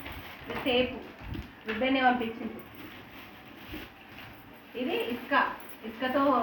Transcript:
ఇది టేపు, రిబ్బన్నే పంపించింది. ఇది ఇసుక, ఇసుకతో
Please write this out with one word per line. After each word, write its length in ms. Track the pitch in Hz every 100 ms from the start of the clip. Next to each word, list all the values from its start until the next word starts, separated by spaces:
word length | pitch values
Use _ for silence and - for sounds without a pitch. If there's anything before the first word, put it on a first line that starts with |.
| - - - -
ఇది 140 | - - 269
టేపు, 300 | 247 247 - - - - - - - 214
రిబ్బన్నే 340 | 214 262 269 254
పంపించింది. 520 | 226 226 - 220 - - - - - - - - - - - - - - - - - - - - - - 226
ఇది 160 | 262 453 453
ఇసుక, 200 | 240 - 269 - - - - 226
ఇసుకతో 340 | - 254 285 285 247